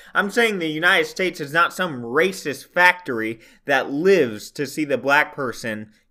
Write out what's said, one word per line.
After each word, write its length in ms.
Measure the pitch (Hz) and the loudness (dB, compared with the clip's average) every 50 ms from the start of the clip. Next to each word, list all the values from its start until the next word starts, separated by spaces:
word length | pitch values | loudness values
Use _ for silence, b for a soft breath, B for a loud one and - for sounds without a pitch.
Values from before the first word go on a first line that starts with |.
| B B | B B
I'm 160 | B - 196 202 | B -2 -2 0
saying 300 | 190 240 233 220 208 180 | 0 2 2 2 0 -2
the 80 | 165 | -4
United 400 | 156 151 156 170 180 190 175 156 | -4 -2 0 2 4 4 4 2
States 340 | - - - 190 180 175 - | -2 -2 -2 -4 -2 -2 -6
is 120 | 151 135 | -8 -2
not 200 | 143 170 170 - | 2 2 2 2
some 300 | - - 185 175 139 123 | 0 -4 -4 -4 -4 -8
racist 640 | 120 117 123 151 175 196 185 - - 151 123 - - | -8 -2 0 2 2 2 0 -4 -6 -8 -8 -8 -12
factory 720 | - _ 175 180 180 180 - - - 123 113 110 110 113 b b b b b b | -4 _ 4 4 4 4 2 -4 -6 -4 -4 -4 -4 -6 b b b b b b
that 260 | - 139 131 - - | 0 0 0 0 -2
lives 600 | 277 147 175 190 196 175 135 117 107 104 - - | -4 0 4 4 6 6 4 2 -2 -8 -12 -14
to 160 | - - 143 | -8 -8 -8
see 180 | 131 - 160 151 | -6 -4 -6 -2
the 140 | 143 135 117 | -2 -2 -2
black 360 | 123 135 139 147 147 147 - | 2 2 4 4 2 0 -4
person 580 | 151 135 120 - - - 113 107 107 107 b b b b b | -6 -8 -8 -8 -8 -8 -8 -8 -8 -10 b b b b b